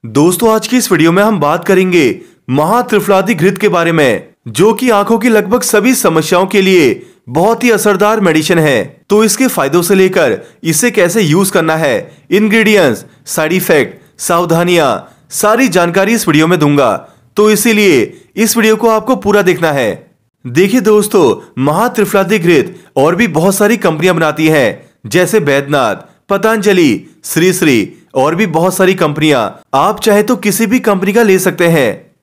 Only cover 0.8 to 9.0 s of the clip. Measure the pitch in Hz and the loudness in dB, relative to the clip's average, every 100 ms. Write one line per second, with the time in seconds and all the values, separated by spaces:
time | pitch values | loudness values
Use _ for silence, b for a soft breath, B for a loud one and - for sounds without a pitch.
0.8 | - 170 160 175 208 208 147 170 175 185 | 0 0 2 2 0 0 -2 -2 0 0
1.8 | 185 175 131 92 B B - 135 156 233 | 2 2 0 -2 B B -4 -2 0 -2
2.8 | 247 214 - 190 190 196 180 196 208 175 | 0 -2 0 0 0 0 0 0 -2 0
3.8 | 170 165 139 101 - _ - 110 202 208 | 0 0 0 0 -6 _ -12 0 0 2
4.8 | 254 208 202 226 247 214 180 233 - 208 | 0 0 0 0 2 0 0 -2 0 0
5.8 | 214 254 196 160 156 180 190 208 190 185 | 0 0 0 0 0 0 0 0 2 2
6.8 | 135 98 B B - 131 196 226 247 214 | 2 0 B B -8 -2 0 0 0 0
7.8 | 208 190 208 220 190 156 156 170 151 123 | 0 0 0 2 0 0 0 0 2 0
8.8 | 90 - | -2 -12